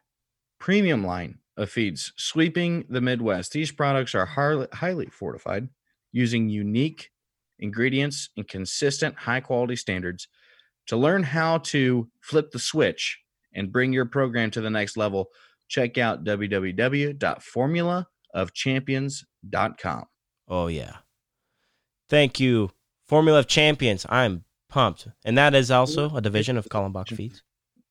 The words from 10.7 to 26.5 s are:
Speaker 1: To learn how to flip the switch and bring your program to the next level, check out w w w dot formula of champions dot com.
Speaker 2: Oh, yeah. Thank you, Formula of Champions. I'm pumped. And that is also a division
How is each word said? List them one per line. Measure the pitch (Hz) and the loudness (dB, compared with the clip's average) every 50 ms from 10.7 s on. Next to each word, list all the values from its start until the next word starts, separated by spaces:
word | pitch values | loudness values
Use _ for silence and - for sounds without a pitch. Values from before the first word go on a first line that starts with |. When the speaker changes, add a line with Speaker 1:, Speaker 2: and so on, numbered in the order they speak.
| _ _ _ - | _ _ _ -4
Speaker 1:
To | 117 | 0
learn | 117 135 156 190 196 175 | 2 4 4 4 2 0
how | 131 147 165 160 160 165 165 | 0 0 0 0 2 0 0
to | - - - 143 131 127 123 120 113 117 _ _ | -2 -2 0 2 2 2 2 0 -2 -4 _ _
flip | - - 156 156 147 - | -6 -2 0 0 0 0
the | - 123 | -4 -8
switch | - - - 156 123 90 80 - - - - - _ _ _ _ _ _ | -6 -2 0 2 2 2 0 -2 -6 -8 -8 -10 _ _ _ _ _ _
and | - 95 101 95 | -8 -8 -6 -2
bring | 110 127 127 131 | 0 0 0 2
your | 127 131 123 | 2 0 0
program | 120 - 139 135 123 117 120 113 107 | 0 0 0 0 0 0 -2 -2 -2
to | - 117 | -2 -4
the | 110 110 | -4 -2
next | 110 107 104 101 - | -2 -2 -2 -2 -2
level, | 110 107 104 98 98 92 - _ _ - _ _ _ _ - | -2 -2 0 0 -2 -4 -4 _ _ -20 _ _ _ _ -6
check | - 139 123 120 - 127 | -2 0 0 0 0 0
out | 120 113 - - 82 | 0 0 0 -2 -2
w | 104 104 101 104 98 | -2 -2 -2 -2 0
w | 104 95 95 95 92 | 0 0 -2 -2 0
w | 104 120 131 139 143 143 147 143 | 0 0 2 2 0 -2 -2 -2
dot | 139 - 85 - - - | -2 -2 -2 -2 -4 -8
formula | - - 117 127 143 170 170 170 175 175 180 175 - _ _ _ _ - | -8 -4 -2 0 0 0 0 0 0 -2 -2 -4 -8 _ _ _ _ -4
of | 92 95 90 - | -4 -4 -4 -4
champions | - - 135 131 135 139 - 135 135 139 139 139 - - _ _ _ - 101 | -4 -2 0 0 0 0 -2 -2 -2 -2 -4 -6 -10 -14 _ _ _ -12 -4
dot | 95 95 104 110 - - | -2 0 0 0 -2 -6
com. | - 90 71 55 - - _ _ _ _ _ _ _ - | -6 -6 -6 -6 -10 -14 _ _ _ _ _ _ _ -4
Speaker 2:
Oh, | 92 90 85 85 | -2 -2 -2 -2
yeah. | 82 73 58 - - - - _ _ _ _ _ _ _ _ _ _ _ _ _ _ _ _ _ _ _ _ - | -2 -6 -8 -10 -14 -20 -20 _ _ _ _ _ _ _ _ _ _ _ _ _ _ _ _ _ _ _ _ 2
Thank | 147 147 143 131 - - | 4 4 4 4 2 2
you, | 131 127 120 110 104 92 - _ _ _ _ _ _ | 2 4 4 4 2 0 -4 _ _ _ _ _ _
Formula | - 147 156 160 160 151 147 | 2 4 6 6 8 8 6
of | 127 - | 6 4
Champions. | - 156 151 151 147 - 131 117 98 92 - - | 4 6 6 6 4 4 2 0 0 0 -2 0
I'm | 117 127 127 107 92 85 - _ _ _ _ _ | 2 2 2 2 0 -4 -8 _ _ _ _ _
pumped. | - 139 123 101 82 - - 117 - _ - | 2 2 2 2 2 -2 -12 -20 -20 _ -4
And | 110 117 131 | 0 2 4
that | 147 147 139 | 6 6 6
is | 135 127 117 | 6 4 6
also | 131 127 127 135 156 143 147 151 147 | 4 4 4 2 0 -2 -2 -2 -2
a | 127 | -2
division | 107 104 101 110 147 131 | -2 0 0 0 0 0